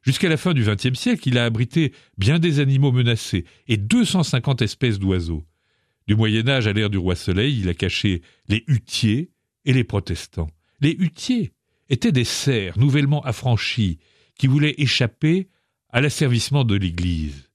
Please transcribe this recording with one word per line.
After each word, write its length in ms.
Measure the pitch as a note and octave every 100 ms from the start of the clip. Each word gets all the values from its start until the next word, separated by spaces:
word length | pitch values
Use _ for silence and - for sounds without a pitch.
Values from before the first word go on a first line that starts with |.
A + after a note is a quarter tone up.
Jusqu'à 260 | - C3+ F#3
la 80 | D#3
fin 180 | F3+
du 100 | D3+
vingtième 320 | G#2+ G#2 B2+ B2+
siècle, 340 | B3 A#3 C3+
il 80 | B2
a 80 | A#2+
abrité 480 | A2 A#2+ E3+ D3 - _ -
bien 200 | G2 E3+
des 220 | E3+ C#3+
animaux 320 | C#3 C3+ C#3
menacés 540 | B2 A#2+ A2+ - F#2+ - _ -
et 80 | G#2+
deux 260 | G#2 A#3+
cent 200 | A3+ F#3+
cinquante 380 | D#3 C3 - B2+
espèces 380 | A2 - B2+ G2
d'oiseaux. 460 | F#2+ F#2 E2+ D#2+ - _ _ _ _ _ -
Du 80 | G#2+
Moyen 300 | A2 A2 A#2
Âge 180 | C3+ G#2+
à 60 |
l'ère 160 | G2+ G#2+
du 80 | G2
roi 180 | F2+ F2
Soleil, 420 | - F#2 B2+ C3
il 120 | F2+
a 40 |
caché 480 | E2 F#2 - G#2+ F2 - _ -
les 160 | G#2 -
huttiers 640 | B2 - - A2+ A2+ F3 _ _ _
et 80 | D3
les 140 | C3 A#2
protestants. 640 | G#2 - F2 - - D#2+ _ _ _
Les 100 | C3+ E3+
huttiers 540 | F3 - - B3 D#3+ _ _ _ _
étaient 240 | C#3 A#3+
des 140 | C#3 A#2+
serfs 500 | - - A#2+ F#2+ F2+
nouvellement 460 | C#3 C#3 C#3 D3
affranchis 760 | C3+ A2 C3 A#2 - - G2+ D#2+ _ _ _ _
qui 100 | C3+
voulaient 280 | C#3+ D3+ -
échapper 720 | B2 - A#2+ _ D3+ F3+ F#3 _ _ _ _
à 140 | A#2+
l'asservissement 640 | D3 - C#3+ A#2+ - C#3+ B2
de 100 | G2+
l'Église. 720 | F#2+ E2 F2+ E2 D#2 C#2 -